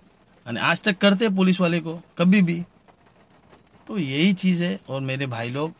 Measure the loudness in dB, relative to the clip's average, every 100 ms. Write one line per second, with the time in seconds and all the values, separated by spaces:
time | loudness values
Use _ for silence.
0 | _ _ _ _ -10 -2 0 0 -2 2
1 | 2 4 2 2 2 2 2 0 -4 -12
2 | -12 0 4 4 4 0 -8 _ _ _
3 | _ _ _ _ _ -20 _ _ -10 -6
4 | -4 0 2 2 0 0 -2 -6 -8 -8
5 | -6 -6 -6 -6 -8 -6 -8 -8